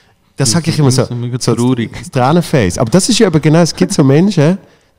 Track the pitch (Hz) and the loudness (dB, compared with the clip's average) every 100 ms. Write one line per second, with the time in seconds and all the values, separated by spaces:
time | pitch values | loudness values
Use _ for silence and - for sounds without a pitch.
0 | _ _ _ - 135 170 156 156 139 127 | _ _ _ -6 -2 -2 -2 0 0 0
1 | 110 120 120 123 - 113 123 123 110 - | -2 -6 -6 -4 -2 0 0 -2 -4 -10
2 | - 131 127 170 - 143 90 - 117 185 | -8 -2 2 0 0 0 0 0 0 0
3 | - 220 196 160 156 165 165 - 180 - | 0 2 2 2 2 2 2 0 -2 2
4 | 135 143 196 165 143 196 - _ _ | 2 4 2 2 0 0 -6 _ _